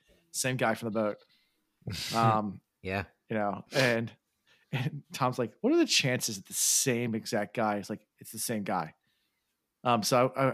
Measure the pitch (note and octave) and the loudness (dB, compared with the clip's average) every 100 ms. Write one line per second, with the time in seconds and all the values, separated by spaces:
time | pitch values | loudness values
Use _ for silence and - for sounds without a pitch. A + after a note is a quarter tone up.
0 | _ _ _ - C3 B2+ A#2+ A2 A#2 A2 | _ _ _ -4 -2 0 0 0 -2 0
1 | G#2+ - _ _ _ _ _ _ - F#2+ | 0 -2 _ _ _ _ _ _ -10 -8
2 | - A2+ A2+ A2 G#2 F#2 _ _ F#2+ F#2+ | -2 4 4 4 0 -8 _ _ -6 -4
3 | F#2+ _ - A2 G#2 F2+ - C#3+ B2+ A#2 | -6 _ -6 -2 -2 -4 -4 0 2 2
4 | A#2 - _ _ _ _ - C3 C#3+ C#3+ | -4 -10 _ _ _ _ -6 -4 -4 -6
5 | - - B2+ B2+ A#2 - A#3 E4+ D4+ - | -12 -2 -2 0 -4 -2 2 2 4 2
6 | C#3 B2 - G2 - - - - C3+ A#2 | 2 0 -2 -6 -8 -2 0 2 2 0
7 | A#2+ A2 - A2 G#2 - G#2+ G#2 F#2+ G#2 | 0 -4 -2 -4 -2 -2 0 0 -4 -10
8 | _ _ - A2 - A2 G2+ F#2+ E2 - | _ _ -16 -8 -4 -4 -2 -2 -4 -10
9 | _ _ _ _ _ _ _ _ B2 A#2 | _ _ _ _ _ _ _ _ 0 2
10 | - B2+ B2+ - C3+ | 4 4 4 2 0